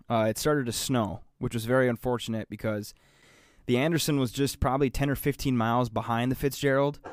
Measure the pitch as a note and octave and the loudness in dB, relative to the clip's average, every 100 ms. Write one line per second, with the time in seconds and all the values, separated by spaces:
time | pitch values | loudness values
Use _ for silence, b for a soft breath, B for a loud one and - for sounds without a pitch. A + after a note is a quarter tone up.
0 | - A#2 A2 G#2+ D3+ D3+ A#2+ - - B2+ | -2 2 2 0 0 0 0 -4 0 0
1 | G#2 - - - B2 A#2 A2 C3 B2+ A#2 | 0 -4 -14 -8 -6 -4 2 4 4 0
2 | B2+ A#2+ - A2 - G#2+ A2 G#2+ G#2 - | -2 -4 -4 -6 -8 -8 -4 -4 -6 -14
3 | b b b b b b - B2 D3+ E3 | b b b b b b 0 2 2 2
4 | - C#3+ B2 - C#3 - C#3 C3+ C#3 - | 2 2 0 0 -2 0 0 2 0 0
5 | C#3+ C3 D3+ C#3 C#3+ B2 A2+ A#2+ A#2+ A2 | -2 0 -2 -2 0 2 2 2 0 -2
6 | A2 A#2 B2 C3 C#3+ - C#3 C3+ C#3+ C#3+ | -2 0 0 0 -2 0 0 2 0 -2
7 | - | -12